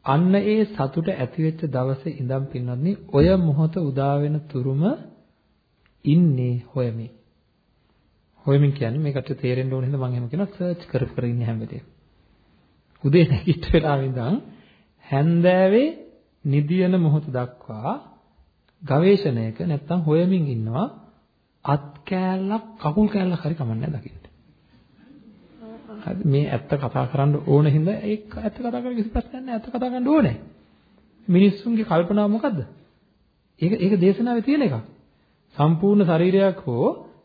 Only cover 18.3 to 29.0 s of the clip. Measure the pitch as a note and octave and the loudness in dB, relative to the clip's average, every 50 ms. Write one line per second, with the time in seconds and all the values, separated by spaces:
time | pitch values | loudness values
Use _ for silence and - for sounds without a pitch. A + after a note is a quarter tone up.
18.3 | _ _ _ _ _ _ _ _ _ _ E3+ C#3 C3 D3 E3+ F#3+ G3+ G3 G3+ D#3 | _ _ _ _ _ _ _ _ _ _ -4 0 2 4 6 6 4 4 2 0
19.3 | B2 A#2 A2+ A2+ A2 - E3+ F3 D3+ C#3+ - - E3+ F3+ D#3+ D#3 D3+ E3 F3 F#3 | -2 -2 -2 -4 -6 -6 -4 -4 -4 -4 -4 -2 -2 -2 2 2 2 2 2 2
20.3 | F#3+ F3+ D#3 C#3 B2 A2+ A2 A2 A2+ C#3 G#3+ C#4+ - - - _ _ _ _ _ | 2 0 0 -2 -2 -4 -4 -4 -2 -4 -4 -4 -6 -16 -20 _ _ _ _ _
21.3 | _ _ _ _ _ _ _ - C#3+ C#3+ - - - - _ - F#3+ F#3 F#3 F#3 | _ _ _ _ _ _ _ -2 -2 -2 -2 -10 -20 -20 _ -6 -4 -2 -2 -2
22.3 | F#3 F#3+ F#3+ G3 G#3+ A3 A3 - - - - D3+ D3+ G#3 G#3+ G#3 G#3+ G3+ F#3+ F#3 | -2 -2 -2 -4 -4 -6 -6 -10 -18 -4 -4 -2 2 2 2 2 2 0 0 0
23.3 | E3+ D#3+ - D3 E3 D#3 C3+ A2+ A2 A2+ - D#3+ D3 A2 - - - - - - | -2 -2 -4 -4 -4 -4 -4 -4 -4 -4 -4 -6 -6 -8 -10 -12 -18 -20 -20 -20
24.3 | _ _ _ _ _ _ _ _ _ _ _ _ _ _ - B3+ C#4+ C#4+ - - | _ _ _ _ _ _ _ _ _ _ _ _ _ _ -20 -20 -20 -20 -20 -20
25.3 | - _ _ _ - - A3+ A3 A3+ A3+ - - G#3+ G#3+ - - - F#3 - D#3 | -20 _ _ _ -20 -20 -20 -20 -20 -20 -20 -18 -18 -12 -8 -8 -8 -2 0 0
26.3 | C3+ C#3+ D3 C#3+ C#3 A#2+ - - D3+ C#3+ C#3 A#2 - C3 C3 B2 - C#3 C#3 D3 | 2 2 0 -2 -4 -6 -4 -4 -4 -4 -4 -4 -4 -4 -4 -2 0 0 2 2
27.3 | D3 D3 D3 E3 C#3 C#3+ D3+ D3+ C#3 D#3 D#3 F3+ G#3+ A3 A3 G#3 G#3+ G#3+ - - | 2 0 2 2 4 4 4 4 2 2 0 0 -4 -4 -4 -4 -6 -6 -8 -14
28.3 | - A3 A3 G#3 - - B3 A#3+ A#3+ B3 A#3+ B3 B3 A3+ | -14 -8 -8 -8 -8 -6 -8 -8 -6 -6 -8 -6 -4 -4